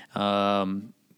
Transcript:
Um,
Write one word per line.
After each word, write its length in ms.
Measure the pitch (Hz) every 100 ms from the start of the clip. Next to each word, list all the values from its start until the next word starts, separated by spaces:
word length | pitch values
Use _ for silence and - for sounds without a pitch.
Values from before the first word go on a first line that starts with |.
| - 98
Um, 800 | 101 101 101 101 95 98 110 - _